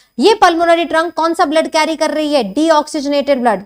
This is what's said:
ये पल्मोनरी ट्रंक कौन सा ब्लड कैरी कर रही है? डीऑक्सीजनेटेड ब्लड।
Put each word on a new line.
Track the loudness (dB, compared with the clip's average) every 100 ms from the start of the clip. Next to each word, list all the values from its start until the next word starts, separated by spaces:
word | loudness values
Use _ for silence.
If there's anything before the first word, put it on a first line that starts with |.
| _ 0
ये | 2
पल्मोनरी | 4 2 2 2 2
ट्रंक | 0 -2 -2
कौन | -2 -2
सा | 0
ब्लड | 0 0 0
कैरी | -2 -2 -2
कर | -2
रही | -2 -2
है? | -2
डीऑक्सीजनेटेड | -2 -2 2 2 0 -6 -4 -2 0 0
ब्लड। | 0 -2